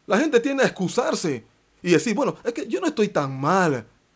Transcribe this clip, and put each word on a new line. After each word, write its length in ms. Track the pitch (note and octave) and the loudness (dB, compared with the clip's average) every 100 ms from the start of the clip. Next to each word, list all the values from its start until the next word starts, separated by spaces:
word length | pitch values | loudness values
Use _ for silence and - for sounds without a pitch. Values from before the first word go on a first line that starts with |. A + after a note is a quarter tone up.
| - | -2
La 140 | G3+ | 0
gente 200 | D#4 A#3+ | 4 2
tiende 240 | C#4 C#4 | 2 2
a 40 | A3 | 0
excusarse 760 | - F3+ - C#4+ A#3+ E3+ B2 - _ _ _ | 0 -4 0 0 0 -2 -4 -8 _ _ _
y 100 | F3+ | 2
decir, 220 | D#3+ A#3 | 2 2
"Bueno, 220 | G#3+ A#3 - | 0 -2 -4
es 100 | A3+ | -6
que 140 | - B3 | -8 -6
yo 120 | F#4 | -4
no 60 | E4+ | -2
estoy 220 | - G#3 | 0 0
tan 340 | E3 C#3 C3+ | 0 -4 -2
mal". 460 | C#3+ F#3+ F3 B2+ A2 _ _ | 0 2 2 0 -6 _ _